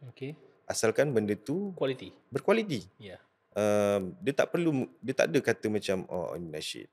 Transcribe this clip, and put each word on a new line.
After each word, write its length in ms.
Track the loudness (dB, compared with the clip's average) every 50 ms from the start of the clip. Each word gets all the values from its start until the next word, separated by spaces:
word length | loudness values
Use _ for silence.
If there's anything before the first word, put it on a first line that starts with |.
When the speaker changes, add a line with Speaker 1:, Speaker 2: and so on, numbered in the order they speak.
| -20 -20
Speaker 1:
Okey. 260 | -16 -12 -12 -12 -12 -14 -20 -20 _ _ _
Speaker 2:
Asalkan 440 | -8 -2 0 0 2 4 4 2 2
benda 220 | 2 2 2 2 0
tu 340 | -2 -4 -4 -4 -4 -4 -6
Speaker 1:
Kualiti. 380 | -4 -2 -2 -2 -2 -4 -10 -16 -18 _ _
Speaker 2:
berkualiti. 560 | _ -8 0 2 4 4 4 2 0 -4 -6 -6 -10 _
Speaker 1:
Ya. 260 | -20 -18 -18 -18 -18 _ _ _ _ _ _
Speaker 2:
Um, 640 | -2 2 2 4 4 4 4 4 2 0 0 -4 -8
dia 180 | -6 -4 0 2
tak 160 | 2 2 2
perlu, 220 | 2 0 0 2 2 0 -2 -4 -6 _
dia 160 | -8 -2 2
tak 140 | 2 4 4
ada 100 | 4 2
kata 260 | 2 2 0 0 0 -2
macam, 340 | 0 0 0 0 -2 -2 -2
"Oh, 280 | -6 -6 -6 -6 -6 -6
ini 160 | -8 -8 -8
nasyid." 400 | -8 -8 -8 -8 -10 -10 -14 -18